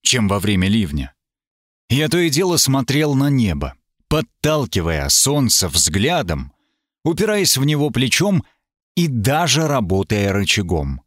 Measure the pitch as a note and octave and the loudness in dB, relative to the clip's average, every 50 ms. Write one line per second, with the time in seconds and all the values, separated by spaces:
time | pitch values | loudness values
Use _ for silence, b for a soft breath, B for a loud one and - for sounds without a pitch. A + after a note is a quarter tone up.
0 | _ - - A2+ G#2+ G2 G2 G2+ F2+ G#2 G#2 F#2 F#2+ G2 G#2 A2+ G#2 D#2+ C#2+ D2 | _ -2 0 0 0 0 0 0 0 0 0 2 2 2 2 0 0 -2 -4 -6
1 | C2 B1 _ _ _ _ _ _ _ _ _ _ _ _ _ _ _ _ A#2 C3+ | -6 -8 _ _ _ _ _ _ _ _ _ _ _ _ _ _ _ _ -2 0
2 | D#3 D3+ - F3 F3 E3 C3 D3+ G3 F#3 F3 D3+ - - C3+ C3+ B2+ - C3 D3 | 0 0 0 0 0 2 2 0 0 2 2 2 2 2 2 0 0 0 0 0
3 | D#3 D3+ C#3+ C3 C#3 C#3+ C#3 C3 A#2 G2+ E2 C#2+ - - - _ _ _ _ _ | 0 2 2 2 2 2 2 2 2 2 0 -2 -4 -8 -8 _ _ _ _ _
4 | _ _ D3+ D#3 - _ _ _ - D3 D#3 D3+ C3+ - - G2 E2+ E2 D#2+ D2+ | _ _ -2 -2 -2 _ _ _ -2 0 0 0 -2 -2 -2 -2 -2 0 -2 -2
5 | C#2 C#2+ C#2 - - C3 C#3+ D3 C3+ A2 - - F#2+ F2 C2+ - - F#2 D#2+ G2 | -2 0 2 2 2 2 2 2 2 2 2 0 0 0 0 0 0 0 0 0
6 | G#2 D3 F3 E3 C3 F2 E2 C#2+ C2+ C#2 - _ _ _ _ _ _ _ _ _ | 0 0 0 -2 -2 -4 -6 -6 -6 -12 -16 _ _ _ _ _ _ _ _ _
7 | _ D#3 E3+ D#3 G3+ G#3+ G#3+ G#3 F#3+ - - C3 C3+ D3 D3+ D3 D3 D3 A2+ A#2+ | _ -4 -2 0 0 0 0 0 2 0 0 2 2 0 0 0 0 -2 0 0
8 | C3 B2 - - E3 G#3 G3 E3 b b b b b b _ _ _ _ _ - | 0 0 0 0 0 2 2 0 b b b b b b _ _ _ _ _ -2
9 | F3 E3 C3 A#2 G2 C3 C#3 D#3 F3 D#3 B2 D3+ D#3+ D3+ C#3+ C3 G#2+ E2+ F#2+ F#2+ | -2 0 0 0 0 0 0 0 0 0 0 0 0 0 0 -2 0 0 0 0
10 | G2 - G#2+ G#2 G2+ G2+ F#2+ G2+ G2 - - - G2+ E2+ F2+ D#2+ C#2+ C#2 C2+ C2 | 0 0 0 0 0 0 0 0 0 0 0 -2 0 -2 -2 -2 -2 -4 -6 -8
11 | _ | _